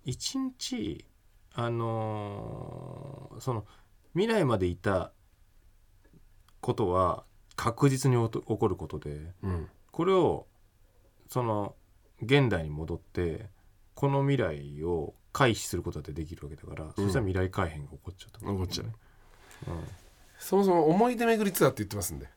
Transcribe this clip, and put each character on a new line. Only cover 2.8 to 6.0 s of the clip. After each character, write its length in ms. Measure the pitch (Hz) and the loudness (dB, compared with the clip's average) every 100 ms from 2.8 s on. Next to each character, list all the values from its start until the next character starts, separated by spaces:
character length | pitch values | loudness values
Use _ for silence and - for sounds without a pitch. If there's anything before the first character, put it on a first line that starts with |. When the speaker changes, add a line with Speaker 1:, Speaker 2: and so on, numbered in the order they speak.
| - - - - - - | -12 -12 -12 -14 -16 -8
Speaker 1:
ー、 40 | |
そ 140 | 131 | -4
の、 100 | 117 - - _ _ _ | -4 -6 -20 _ _ _
未 140 | 160 220 | 0 2
来 160 | 226 | 4
ま 140 | 147 107 | 4 4
で 80 | 92 | 2
い 100 | 87 | 0
た 340 | 104 92 - _ _ _ _ - - _ _ _ | 0 0 -2 _ _ _ _ -20 -20 _ _ _